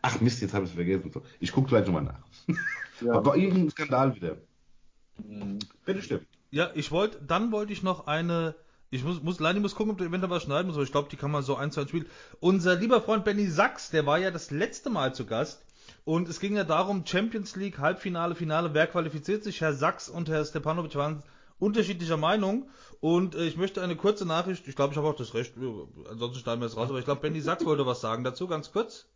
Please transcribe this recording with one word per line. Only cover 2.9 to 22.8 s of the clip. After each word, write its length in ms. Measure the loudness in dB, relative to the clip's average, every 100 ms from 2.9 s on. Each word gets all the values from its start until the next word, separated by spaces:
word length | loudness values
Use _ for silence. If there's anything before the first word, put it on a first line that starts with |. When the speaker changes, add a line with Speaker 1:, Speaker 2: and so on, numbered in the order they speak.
| -4
Speaker 2:
Ja. 140 | 2
Speaker 1:
Aber 220 | 4 6 4
irgendein 340 | 4 4 2
Skandal 440 | 0 0 4 4
wieder. 220 | 2 -6 -8 -14 _ _ -20 -20 _ _ -18
Speaker 2:
Mhm. 420 | -14 -10 -8 -8 -10 _
Speaker 1:
Bitte, 180 | -6 -4
Steffi. 240 | -2 -6 -6 _ _
Speaker 3:
Ja, 200 | -2 -2
ich 180 | -2 -2
wollt, 260 | 0 0 -2 -2
dann 240 | 0 2
wollte 220 | 0 -2
ich 100 | -2
noch 240 | -2 -2 0
eine, 480 | 0 2 0 0 -4 -18 _ -8
ich 120 | -4
muss, 200 | -4 -2
muss, 180 | -4 0
Leini 180 | 2 2
muss 140 | 0
gucken, 180 | 0 -2
ob 60 | 0
du 60 |
eventuell 260 | -2 -2 0
was 120 | -2
schneiden 220 | 0 0 0
musst, 100 | 0
aber 80 |
ich 80 | 0
glaub, 160 | 0 -2
die 80 | -4
kann 140 | -2
man 100 | -2
so 140 | 0 -2
eins 180 | -2
zu 60 | -2
eins 80 | -2
spielen. 180 | -4 -6 -14 -20 0
Unser 380 | 4 4 6 4
lieber 240 | 6 4
Freund 220 | 6 2
Benny 220 | 2 0 0
Sachs, 440 | 4 2 2 -2
der 140 | 0 4
war 120 | 2
ja 120 | 2
das 200 | -2 -6
letzte 360 | -2 -2 -2 -4
Mal 240 | 0 0
zu 100 | -2 -4
Gast 380 | -2 -2 -6 -20 _ -20 -14
und 240 | -2 0 0
es 100 | -2
ging 160 | -2
ja 80 | 0
darum, 400 | 2 2 2 -2 0
Champions 500 | 0 0 -2 -6 -6
League, 220 | -6 0
Halbfinale, 560 | 0 0 -2 -2 -2 -2
Finale, 360 | 0 0 2
wer 120 | 4 4
qualifiziert 560 | 2 -2 -4 -4 -4
sich? 180 | -4 -2
Herr 100 | -2
Sachs 360 | 2 0 0 -8
und 200 | -6 -2
Herr 160 | -2
Stepanovic 500 | -2 -4 -2 -2 -4
waren 280 | -2 -2 -4 -10 -20 -20 -2
unterschiedlicher 580 | 0 2 0 0 0 2
Meinung 520 | 4 4 2 0 -4 -18